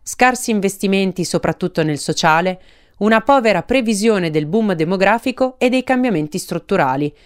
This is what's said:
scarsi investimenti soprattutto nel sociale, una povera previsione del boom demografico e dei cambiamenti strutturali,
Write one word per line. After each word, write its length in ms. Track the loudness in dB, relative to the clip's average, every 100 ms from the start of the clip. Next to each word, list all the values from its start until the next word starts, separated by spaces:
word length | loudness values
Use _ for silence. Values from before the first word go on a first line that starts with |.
scarsi 480 | -10 0 2 2 -2
investimenti 760 | -2 -2 -2 0 0 0 -2 -2
soprattutto 560 | -2 -2 -2 -4 -2
nel 160 | -2 -2
sociale, 640 | -4 0 2 2 0 -4 -12 _ _ -2
una 220 | 2 2
povera 420 | 4 2 4 0
previsione 680 | 0 0 0 0 0 0 0
del 180 | -2 -2
boom 260 | -2 0
demografico 840 | 0 -2 2 2 2 -2 -2 -4 0
e 100 | 0
dei 160 | 0
cambiamenti 520 | 0 0 0 0 -2 -6
strutturali, 800 | -6 -8 -2 0 0 0 -4 -8